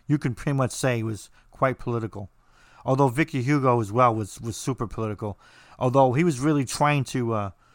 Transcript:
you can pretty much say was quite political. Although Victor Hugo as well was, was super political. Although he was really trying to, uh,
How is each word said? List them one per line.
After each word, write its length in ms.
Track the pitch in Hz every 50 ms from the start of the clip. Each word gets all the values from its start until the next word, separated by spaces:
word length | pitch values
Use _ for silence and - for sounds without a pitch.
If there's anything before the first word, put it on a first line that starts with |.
| _
you 120 | - 147 147
can 160 | - 135 113
pretty 220 | - - 151 143
much 160 | 135 127 127
say 300 | - - - 131 120 117
was 280 | 110 113 110 92 - - _ _ _ _
quite 280 | - - 143 131 123 -
political. 520 | - 123 120 117 113 104 - 101 101 - _ _ _ _ _ _ _ _ _ - -
Although 240 | 131 131 135 143 131
Victor 300 | 113 147 165 - - 131
Hugo 420 | 120 135 151 143 131 131 120 120
as 100 | 110 98
well 240 | 104 123 127 120 113
was, 240 | 113 107 - - -
was 160 | 113 117 101
super 320 | - - 135 127 - 120 95
political. 500 | - - 113 107 104 - 113 104 95 _ _ - - - - - - -
Although 340 | 127 127 123 139 135 127
he 120 | 120 143 175
was 160 | 175 139 123
really 260 | 135 156 151 143 131
trying 380 | - - - 147 147 147 143 123
to, 280 | - - 131 120 113
uh, 180 | 113 107 101 95 - _ _ _